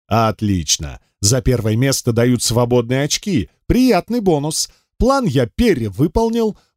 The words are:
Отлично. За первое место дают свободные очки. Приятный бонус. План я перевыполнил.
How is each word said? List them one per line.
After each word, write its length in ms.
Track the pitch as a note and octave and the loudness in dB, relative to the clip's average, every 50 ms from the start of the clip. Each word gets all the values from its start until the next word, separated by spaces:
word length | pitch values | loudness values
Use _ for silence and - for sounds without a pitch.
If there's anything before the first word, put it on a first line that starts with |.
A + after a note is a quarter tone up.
| _ | _
Отлично. 920 | - G2 A2+ A2+ A2 G#2 - G#2+ G#2 G2 F2+ D#2 - - - D#2+ C#2 B1+ - _ _ _ - | -2 0 0 2 0 0 -2 -2 0 0 0 -2 -2 -4 -4 -4 -8 -12 -14 _ _ _ -2
За 200 | G2+ G2+ B2+ B2+ | 0 0 0 2
первое 340 | - B2+ B2 A#2 G2+ A2 G#2+ | 0 0 0 0 0 -2 0
место 360 | A2+ C3 C#3 C3 - - B2+ | 0 0 0 -2 -2 -2 -2
дают 300 | A2+ A2 A#2+ B2+ B2 A2+ | 0 0 2 2 0 0
свободные 640 | - - A2+ A#2+ B2 A#2 B2 B2 A2+ A#2 B2+ C3+ C#3+ | -2 -2 0 0 0 2 2 2 2 0 -2 -2 -2
очки. 460 | C#3+ - - - G#3 F#3 A#2 F2+ - _ _ _ | -2 -4 -4 -4 -2 -2 -2 -2 -4 _ _ _
Приятный 540 | - - A#3+ B3+ B3+ G#3+ F3 E3+ - A3+ B3 | -2 0 2 2 2 2 2 0 -2 -4 -2
бонус. 500 | G3+ F#3+ D#3+ C#3+ C#3+ D#3 D#3 - - - _ _ _ _ _ | 0 2 0 0 0 -2 -4 -6 -6 -8 _ _ _ _ _
План 280 | - G3+ B3 C4+ C#4 B3 | -2 0 2 2 2 0
я 200 | F#3 A#2 C3+ B2 | 0 0 0 0
перевыполнил. 1120 | A2 _ - B3 A#3 F3+ - A2+ G#2 F#2 G2 D3 - - A#3 A3+ A3+ A3+ A#3 A3+ G#3+ F#3 - _ _ _ | 0 _ 0 2 2 2 2 -2 -4 -2 -2 -2 0 0 0 0 0 0 0 -2 -2 -4 -8 _ _ _